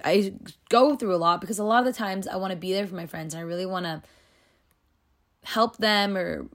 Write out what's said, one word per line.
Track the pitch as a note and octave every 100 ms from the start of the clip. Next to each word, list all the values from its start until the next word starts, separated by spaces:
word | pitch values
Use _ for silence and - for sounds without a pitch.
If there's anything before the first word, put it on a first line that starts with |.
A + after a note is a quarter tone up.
| -
I | G3 G3 - - - -
go | A#3 C#4 C#4
through | G#3+ F3
a |
lot | E3+ F3
because | G3+ G#3
a |
lot | G#3 A#3+
of | B3+
the | B3
times | G3+ F#3+ F#3
I | F#3+
wanna | F#3+ F3+
be | F#3
there | F#3+ G3
for |
my | F3+ E3+
friends | E3 D#3+
and | E3
I | E3
really | F3 F#3
wanna | F#3 E3+ D3+ - _ _ _ _ _ _ _ _ _ _ _ _ _
help | - A3 A3 -
them | G#3+ G#3 G3+ F#3+
or, | F3 D#3+ -